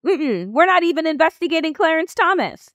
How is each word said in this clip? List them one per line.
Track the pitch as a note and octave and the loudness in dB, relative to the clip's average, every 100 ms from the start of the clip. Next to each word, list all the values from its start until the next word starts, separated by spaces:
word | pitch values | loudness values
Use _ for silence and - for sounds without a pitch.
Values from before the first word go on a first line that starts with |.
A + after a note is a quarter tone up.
| D#4+ | -2
Mm-mm. | F#4+ D4 G3 F#3 | -2 -2 -4 -2
We're | A#3 F4+ | 2 4
not | F4+ | 4
even | E4+ D#4 D#4+ | 2 0 -2
investigating | D4+ D#4+ _ F4 D#4+ D#4+ | 0 0 _ -2 -2 -2
Clarence | D4+ E4+ D#4+ E4+ - | 0 0 0 -4 0
Thomas. | F4+ F#4 F#3+ - - | 0 0 -4 -8 -20